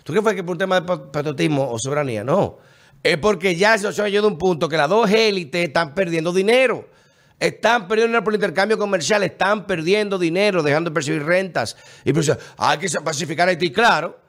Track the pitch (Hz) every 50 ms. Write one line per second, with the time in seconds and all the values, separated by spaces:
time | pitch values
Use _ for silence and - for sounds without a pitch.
0 | _ - 147 208 208 226 208 190 180 170 180 160 190 190 185 185 165 180 180 160
1 | 147 - - 151 143 156 143 143 170 160 151 139 135 131 117 - 107 131 143 147
2 | 147 135 117 104 101 120 160 202 156 90 - - - _ _ _ _ _ _ _
3 | - 156 170 160 139 214 208 165 165 196 175 165 196 214 226 214 196 208 - 170
4 | 208 208 196 208 208 214 185 151 175 185 180 143 175 151 156 156 147 143 190 220
5 | 233 190 208 220 226 220 202 185 175 131 - 175 175 170 - 175 165 147 131 185
6 | 196 175 165 165 156 180 175 190 190 208 233 254 262 240 202 131 - - _ _
7 | _ _ _ _ _ _ _ - 165 170 - - - 214 233 240 185 170 220 214
8 | 233 233 233 233 185 208 214 208 202 190 151 190 196 214 220 185 208 202 196 180
9 | 147 135 214 208 196 165 - - 180 190 214 214 175 196 190 165 156 165 196 214
10 | 214 202 196 185 180 165 165 185 208 214 190 180 151 147 139 156 170 170 147 165
11 | 143 143 160 156 143 156 175 185 190 180 156 147 117 104 - - - - - -
12 | - - 135 165 156 143 135 - - - - - 104 127 151 151 175 190 143 175
13 | 151 160 156 135 175 143 160 139 175 202 185 151 180 170 - 202 233 226 185 156
14 | 151 180 - - _